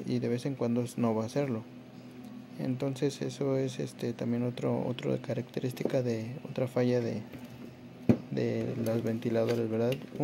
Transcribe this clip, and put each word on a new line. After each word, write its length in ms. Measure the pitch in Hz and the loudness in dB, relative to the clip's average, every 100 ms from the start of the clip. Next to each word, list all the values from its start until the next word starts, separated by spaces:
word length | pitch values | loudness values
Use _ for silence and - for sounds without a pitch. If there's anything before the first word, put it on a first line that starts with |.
| 123 | 0
y 140 | 123 | 0
de 80 | 120 | 2
vez 180 | 120 143 | 0 -2
en 80 | |
cuando 300 | 131 120 120 120 - | 0 2 2 0 2
no 160 | 117 | 2
va 120 | 110 | 2
a 20 | 113 | 0
hacerlo. 380 | 143 143 110 - - - - - - - - - - | 0 0 0 -4 -16 -16 -16 -16 -14 -14 -14 -14 -6
Entonces 600 | 139 127 139 135 147 139 | -4 0 -2 0 -2 0
eso 380 | 139 127 139 135 | -6 -2 2 2
es, 220 | 135 127 | 0 -2
este, 320 | 139 - 123 | -6 -2 -4
también 320 | 120 120 120 | -2 0 2
otro, 420 | 123 123 135 123 127 | 0 0 0 2 0
otra 320 | 123 139 131 | -2 0 0
característica 840 | 127 123 120 - 131 127 - 139 | 0 -4 -2 -2 -4 0 2 2
de, 340 | 123 113 113 135 - | 2 0 -2 -8 -6
otra 200 | 135 127 | -2 0
falla 320 | - 123 123 | 2 4 4
de, 200 | 117 113 - - - - - - - - - - - | 2 -2 -6 -12 -14 -14 -14 -14 -16 -2 4 4 4
de 460 | 135 120 113 120 120 113 | 0 2 2 0 0 2
los 160 | 117 | 2
ventiladores, 680 | 113 113 120 113 113 117 113 | 0 0 2 4 4 4 2
¿verdad? 240 | 110 117 143 - - | 2 2 2 -4 0